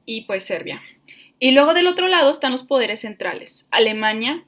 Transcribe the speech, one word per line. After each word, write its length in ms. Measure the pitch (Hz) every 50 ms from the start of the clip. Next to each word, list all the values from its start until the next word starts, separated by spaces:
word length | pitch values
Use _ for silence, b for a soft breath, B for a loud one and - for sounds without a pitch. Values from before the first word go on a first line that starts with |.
| _
y 160 | 233 226 220
pues 220 | - - 196 190 -
Serbia. 360 | - 185 160 - - - - - - - _ B B B B B B B -
Y 120 | 254 269
luego 220 | 262 277 285 320 339
del 140 | 349 359
otro 200 | 359 359 370 370
lado 220 | 370 359 339 285 277
están 220 | 294 - 285 262
los 120 | 254 262 262
poderes 380 | - 277 254 220 208 214 -
centrales, 640 | - 214 202 - - 208 - - - - - - - _
Alemania, 720 | - 233 220 220 214 214 220 214 214 220 233 262 320 339 -